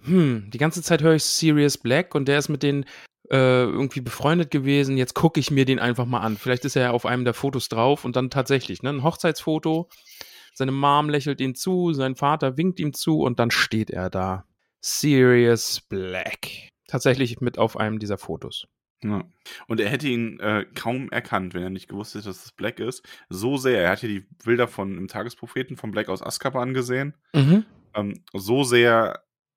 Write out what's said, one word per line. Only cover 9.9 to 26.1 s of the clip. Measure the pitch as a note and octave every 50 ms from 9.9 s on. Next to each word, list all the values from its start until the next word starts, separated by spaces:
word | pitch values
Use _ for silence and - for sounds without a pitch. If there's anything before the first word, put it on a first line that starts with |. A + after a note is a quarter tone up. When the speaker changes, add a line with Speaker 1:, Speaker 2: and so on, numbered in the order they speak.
| _ - _ - - - - - - - - -
Speaker 1:
seine | - - C3+ C3+
Mom | C3+ C#3 C#3+ C#3+ C#3+ D3 D3+ D3
lächelt | D3 C#3+ C3+ D3 C3+ -
ihm | C3+ C3 B2
zu, | - - F#3+ F#3 F3+ F3 E3+
sein | D#3 C3+ C3 C3 B2+
Vater | - C#3+ C#3+ D3 D3 C#3+ C3 B2+
winkt | D3+ F3 F#3+ F3 -
ihm | D3+ D3
zu | - - - E3 D#3 D#3
und | C#3 B2 A#2+ -
dann | A#2 A#2
steht | - - - - A2 A2 G#2+ -
er | - F2+ F#2 F#2
da. | - F#2 F#2 F#2+ F#2 F#2+ - _ _ _ _ _ _ _
Sirius | - - - - C#3+ D3+ C#3 C3 B2+ B2 B2 A#2+ A#2+ A#2 A#2 A2 - - - -
Black. | - - G2+ F#2+ F#2 F#2 F#2 F#2 - - - - - - - - - - _ _ _ -
Tatsächlich | - B2+ - C3+ A#2+ C3+ C3 A#2 A#2 -
mit | B2+ A#2+ -
auf | - A2 A2 - -
einem | G#2+ G#2+ A2 G#2+
dieser | G#2+ G2+ G2 -
Fotos. | - - E2 - - - - - - _ _ _ _ _ _ _
Speaker 2:
Ja. | - G#2 G#2 F#2 - - _ _ - - - - -
Und | - A2+ A2
er | G2+ G#2
hätte | C#3 B2 D3 C3+
ihn, | A#2+ A#2 A#2 A2+ - -
äh, | G2+ G#2+ G#2+ G2+ - - -
kaum | - - A#2 B2 C3 B2+ -
erkannt, | - A#2 - - A2+ F#2+ F#2+ F2 F2+
wenn | F2
er | F2+ F#2
nicht | F#2+ F#2 - -
gewusst | G2 G2+ G#2+ - -
hätte, | G#2 G#2
dass | G2+ F2+ - -
es | -
Black | _ - F#2+ A2+ - -
ist. | A2 B2 - - _ - - - - -
So | F#2 F#2 A2 C3 C#3+
sehr, | C3 C3 B2+ A#2+ G2
er | F2 F2
hat | G2 -
ja | A#2+ G#2+
die | G2+ F#2+ - _ - _ -
Bilder | A2+ A#2+ A#2 A#2+ A#2
von, | - G#2 G2 G2 F#2+ F2
im | F#2+ -
Tagespropheten | - G2+ A2 A#2 - _ A#2+ - - B2+ B2 - B2+
von | - - G#2+
Black | F#2+ G#2 G2+
aus | -